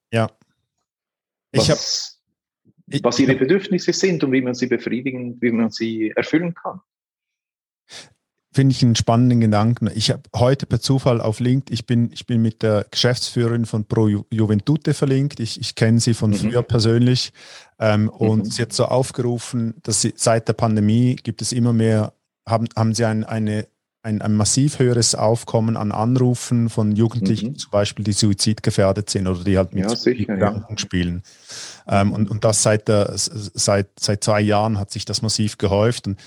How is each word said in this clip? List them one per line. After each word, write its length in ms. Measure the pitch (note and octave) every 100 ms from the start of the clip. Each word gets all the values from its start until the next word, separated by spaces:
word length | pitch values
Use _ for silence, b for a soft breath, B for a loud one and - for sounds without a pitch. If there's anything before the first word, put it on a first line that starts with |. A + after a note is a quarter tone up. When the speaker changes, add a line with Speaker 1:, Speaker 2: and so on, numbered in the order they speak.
| _
Speaker 1:
Ja. 180 | A2+ A2 - _ _ _ _ _ _ _ _ _ _ _
Ich 160 | C3 D3+
Speaker 2:
Was, 20 |
Speaker 1:
hab, 1040 | D3 - - - - _ _ _ _ _ _ -
ich, 160 | C3+
Speaker 2:
was 140 | A#2+ -
ihre 120 | C3
Speaker 1:
ich 60 | B2
hab 80 | C3+
Speaker 2:
Bedürfnisse 460 | F#3+ - F3+ -
sind 320 | - F#3+ E3
und 80 | C#3+
wie 100 | C3
man 120 | B2
sie 120 | A#2+ A#2+
befriedigen, 760 | A#2 A2 A2+ C3+ B2+ B2 A#2+
wie 100 | A#2+
man 180 | A2+ A2+
sie 400 | - A2+ A2 G#2+
erfüllen 440 | A#2+ - D#3 F3
kann. 260 | - F#3+ F#3 - _ _ _ _ _ _ _ _ _ _ B B _ _ _ _
Speaker 1:
Finde 180 | - C3+
ich 120 | B2+
einen 100 | B2
spannenden 460 | A2 - A#2 B2+ A#2+
Gedanken. 500 | A2+ G#2 A2 A#2+ G#2+ A2
Ich 160 | G#2+
hab 160 | - - -
heute 300 | B2 C#3 -
per 140 | A#2
Zufall 400 | - C3 B2+ A#2
auf 200 | A2 G#2
LinkedIn, 340 | B2 C3+ -
ich 120 | A#2 -
bin, 260 | A#2 A#2
ich 120 | -
bin 160 | - A#2
mit 220 | A2+ -
der 240 | A2 G#2 -
Geschäftsführerin 760 | - B2 B2 - B2 A#2 A#2 A2
von 180 | A2
Pro 220 | G#2 A2+ G#2+
Ju-, 180 | G2+ -
Juventute 640 | A2 G#2+ G#2 - D3+ D#3
verlinkt. 460 | C#3 C#3 C3+ C#3 -
Ich, 200 | A2+ -
ich 140 | -
kenn 240 | - A2+ A#2
sie 160 | A#2+
von 160 | A2 A2
Speaker 2:
Mhm. 40 | G2+
Speaker 1:
früher 260 | G#2+ A#2+
persönlich. 720 | - A#2+ A2+ A#2 B2 B2+ - B B B B -
Ähm, 280 | A2 G#2 G#2+
und 360 | - A2 A2
Speaker 2:
Mhm. 60 | G#2+
Speaker 1:
sie 120 | -
hat 100 | A#2
so 120 | -
aufgerufen, 880 | A#2 B2+ C3 - A#2+ A#2+ - A#2+ A2+ -
dass 200 | - G#2+
sie, 100 | A#2 -
seit 300 | A#2+ A2+ -
der 60 |
Pandemie 640 | A2+ A2+ G#2+ G#2 A2+ B2 B2+
gibt 260 | A#2 -
es 80 | A2+
immer 220 | B2 A#2+
mehr, 400 | A2+ A2+ G#2+ A2 - _ _ G2+
haben, 200 | A2+ A#2 A2
haben 180 | A2+
sie 100 | A2
ein, 200 | A2+ A2
eine, 420 | G#2+ A2 G#2+ G#2+ - _ _ _
ein, 180 | A2+ G#2
ein 120 | G#2+ G#2+
massiv 420 | G#2 C3 D3 -
höheres 380 | B2 A#2+ A2 -
Aufkommen 600 | A2 A#2 - A#2 A2+ A2
an 140 | G#2
Anrufen 800 | G#2+ A2+ B2+ B2 B2 - A#2+ A#2
von 240 | - G#2+
Jugendlichen, 540 | G#2 A2+ A#2 G2 G#2 A2
Speaker 2:
Mhm. 40 | C#3+
Speaker 1:
zum 120 | -
Beispiel, 320 | G2+ G#2 -
die 80 | G#2
suizidgefährdet 1000 | G#2 G#2 G2 A2+ G#2+ A#2 G#2+ F#2+ G2 -
sind 160 | A2 F#2
oder 160 | F2
die 160 | G2 F#2
halt 160 | F2+
mit 80 | F#2+ G2+
Speaker 2:
Ja, 60 | A#2
sicher, 320 | B2+ A#2 -
ja. 60 | F#2+ G#2
Speaker 1:
Gedanken 280 | G#2 - G#2
spielen. 440 | - F#2 F2 F2 B B B B B B -
Ähm, 240 | G2 G2
und, 140 | G2+ A2
Speaker 2:
Mhm. 40 |
Speaker 1:
und 140 | G#2+
das 180 | A2+ G#2+
seit 240 | A2+ G#2+ -
der, 220 | G#2 G2+
s-, 420 | G2+ - G#2+ G2+
seit, 340 | - - G2+ G2 -
seit 240 | - G2+
zwei 180 | - G#2
Jahren 360 | G#2 G#2 A2 G#2
hat 140 | G2+
sich 120 | G#2 -
das 160 | G2+
massiv 340 | A2 - G#2 -
gehäuft. 480 | G2+ G2 A2+ - G2+
Und 140 | G2